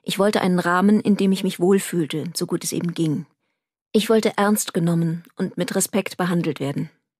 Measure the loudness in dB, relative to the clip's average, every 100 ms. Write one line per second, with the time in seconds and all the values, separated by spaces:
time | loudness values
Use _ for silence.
0 | -6 0 2 2 2 0 2 4 4 4
1 | 4 2 2 0 -2 0 2 2 2 -4
2 | -2 -4 -6 -6 -6 -6 -4 -4 -4 -2
3 | -2 -2 -6 _ _ _ _ _ _ 0
4 | 2 2 2 2 2 0 -2 -2 0 0
5 | 0 -4 -10 -8 -6 -4 -4 -2 -2 -2
6 | -4 -4 -2 0 -2 -4 -4 -6 -8 _
7 | _ _